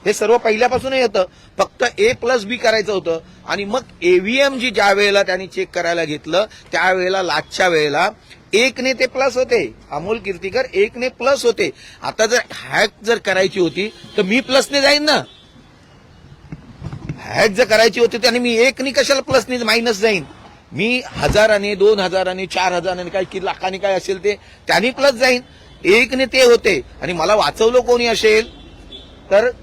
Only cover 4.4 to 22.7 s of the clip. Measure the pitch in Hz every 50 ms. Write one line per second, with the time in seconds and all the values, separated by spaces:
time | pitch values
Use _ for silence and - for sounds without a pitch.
4.4 | 277 277 269 254 233 254 202 208 208 202 196 196 208 202 196 202 196 190 185 185
5.4 | 190 180 - 185 190 - - 175 170 170 170 170 165 151 151 147 - 151 160 180
6.4 | 214 214 - - - - - 165 170 185 185 190 180 185 190 190 185 170 147 156
7.4 | 156 - - - 190 185 170 156 151 147 143 151 175 208 214 - _ - - -
8.4 | - _ - 208 240 262 226 - 247 262 262 233 269 254 - 262 269 277 226 247
9.4 | 262 240 247 220 160 117 - - - - 139 147 165 196 220 233 190 196 190 170
10.4 | 180 196 180 240 262 - - 190 202 226 - 240 247 254 240 _ 240 254 285 247
11.4 | - 285 226 - 202 143 - - - - - - - 139 - - 220 220 226 240
12.4 | - - - - - 127 139 160 202 214 _ _ 214 208 233 208 - 202 190 185
13.4 | 190 190 - 196 175 160 - 175 196 220 - - - - - - 202 185 214 262
14.4 | - - 262 277 240 - 269 285 269 277 285 294 294 302 285 214 131 - - -
15.4 | _ - _ - - - _ _ - _ - - _ - - - - - - -
16.4 | - - - - - - - - - - - - - - - - - - 104 127
17.4 | 190 220 190 196 247 202 220 214 226 233 180 - 233 233 - 233 220 247 226 247
18.4 | 247 240 233 220 233 269 - - 254 277 240 285 254 - 277 269 262 302 277 247
19.4 | 202 247 254 247 240 220 220 233 233 247 226 185 202 226 214 180 143 - - -
20.4 | - - - - _ _ - 127 196 226 247 254 247 - - - 139 147 - 208
21.4 | 214 220 214 202 196 208 208 180 196 208 220 202 185 185 170 190 185 185 185 185
22.4 | 190 185 - 190 185 185